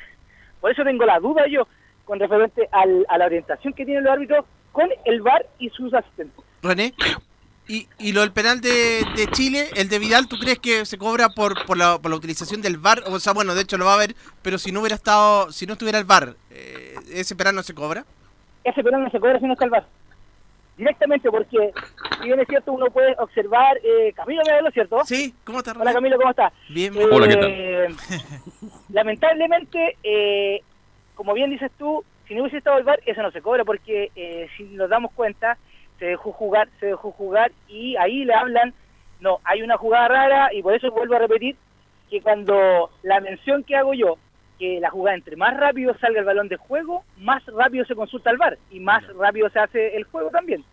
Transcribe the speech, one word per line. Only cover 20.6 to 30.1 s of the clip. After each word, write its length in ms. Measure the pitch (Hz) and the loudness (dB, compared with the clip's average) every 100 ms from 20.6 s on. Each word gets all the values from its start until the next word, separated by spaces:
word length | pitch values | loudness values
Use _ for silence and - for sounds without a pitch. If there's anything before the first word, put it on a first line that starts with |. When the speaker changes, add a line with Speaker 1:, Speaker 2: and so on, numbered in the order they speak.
| _ - | _ -4
Speaker 1:
Directamente, 520 | 254 294 285 285 240 | -2 0 0 0 0
porque 440 | 220 214 226 208 - - - - - | -2 0 0 0 -4 -14 -14 -10 -6
si 60 | 240 | -2
bien 100 | 269 | 0
es 80 | 254 | 0
cierto, 240 | 277 277 | -2 -2
uno 140 | 262 254 | -2 0
puede 300 | 254 262 254 | 2 2 0
observar, 600 | 226 226 202 240 269 277 | -4 -4 0 4 4 4
eh, 300 | 226 226 220 | 2 2 2
Camilo 280 | - 233 320 311 | -2 -4 0 2
me 60 | |
habló, 180 | 294 311 | 2 2
¿cierto? 300 | 240 190 233 | 0 0 0
Speaker 2:
Sí, 300 | 294 254 277 - | 0 -2 -4 -10
¿cómo 160 | - 247 | -10 -8
estás, 160 | 240 | -8
Speaker 1:
Hola, 100 | 226 240 | -2 0
Speaker 2:
René? 80 | |
Speaker 1:
Camilo, 220 | 247 262 254 | 2 2 2
¿cómo 120 | 254 | 2
estás? 220 | 247 214 - - | 2 0 -2 -8
Speaker 2:
Bien, 260 | 156 196 | -4 -2
Speaker 1:
Eh, 40 | 208 | 2
Speaker 2:
bien. 100 | 214 | 6
Speaker 3:
Hola, 160 | 214 214 | 8 8
¿qué 80 | 202 | 6
tal? 600 | 196 190 185 180 175 160 | 4 -2 -4 -2 -2 -4
Speaker 1:
<laughs> 920 | - 175 - 143 175 - 220 - - | -10 -10 -10 -18 -20 -20 -20 -20 -4
lamentablemente, 1040 | 202 220 214 320 320 330 339 330 339 330 - | 0 0 2 2 2 2 0 0 -2 -2 -2
eh, 580 | 214 | -2